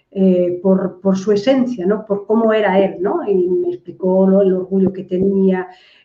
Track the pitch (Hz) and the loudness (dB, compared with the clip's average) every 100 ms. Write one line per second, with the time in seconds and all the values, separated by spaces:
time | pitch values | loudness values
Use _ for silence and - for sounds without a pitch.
0 | _ 196 190 180 175 175 190 190 190 - | _ 0 2 2 0 -2 0 0 0 -4
1 | 190 190 - 202 226 269 240 - 175 208 | -2 0 0 0 0 0 0 -2 -2 -2
2 | - 202 - 220 226 220 208 190 190 170 | -4 -6 -2 0 2 2 2 2 0 0
3 | 359 339 240 190 180 180 175 180 - - | -4 -4 -2 0 0 -2 -4 -6 -12 -8
4 | 185 185 190 190 196 185 185 190 185 190 | -2 2 4 4 2 0 -2 0 0 -2
5 | 185 185 196 196 190 185 180 - _ _ | -6 -2 0 2 2 0 -4 -14 _ _